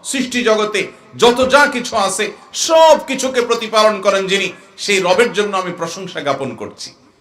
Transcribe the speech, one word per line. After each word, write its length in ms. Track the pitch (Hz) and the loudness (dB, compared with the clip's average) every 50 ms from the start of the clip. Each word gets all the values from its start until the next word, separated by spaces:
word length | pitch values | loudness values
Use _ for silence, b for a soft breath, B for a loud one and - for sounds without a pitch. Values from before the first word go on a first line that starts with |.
| - | -12
সৃষ্টি 380 | - - 277 247 - - 247 | -8 -6 -6 -4 -4 -4 -2
জগতে 500 | 233 220 214 214 214 208 202 196 170 B B B B B - 127 | 0 2 2 2 0 0 -2 -4 -4 B B B B B -2 2
যত 320 | 196 240 240 254 254 - | 2 4 4 2 2 4
যা 160 | 254 285 294 | 4 4 4
কিছু 300 | 277 277 247 - - 226 | 4 0 -4 -6 -4 -2
আছে, 360 | 220 196 185 - - 208 202 - - - - | -2 -2 -2 -2 -4 -4 -6 -8 -12 -20 -12
সব 460 | - - - 320 330 320 320 320 302 - - | -8 -6 -2 2 4 6 8 8 6 4 2
কিছুকে 360 | - 269 - - 262 254 254 | -4 -6 -4 -4 -2 -2 -2
প্রতিপালন 580 | 240 233 233 233 220 214 220 214 214 220 214 196 | 0 0 -2 -2 -2 0 2 2 4 2 2 0
করেন 260 | 190 208 196 196 190 | 0 0 0 0 0
যিনি, 260 | 180 190 196 190 165 - B B B B - | 0 -2 -2 -2 -4 -8 B B B B -8
সেই 220 | - - 202 190 | -4 -2 0 0
রবের 320 | 185 175 185 220 240 240 | 2 2 2 2 2 0
জন্য 240 | 175 202 208 202 196 | 0 -2 -4 -2 -2
আমি 160 | 190 185 180 170 | -4 -4 -6 -6
প্রশংসা 440 | 165 165 165 - 196 190 180 - 165 | -8 -8 -8 -8 -10 -12 -12 -10 -6
জ্ঞাপন 360 | 143 143 139 139 139 120 120 | -4 -4 -4 -4 -6 -8 -10
করছি। 380 | 107 104 95 87 - - - - _ _ _ _ _ | -10 -12 -14 -14 -16 -18 -18 -18 _ _ _ _ _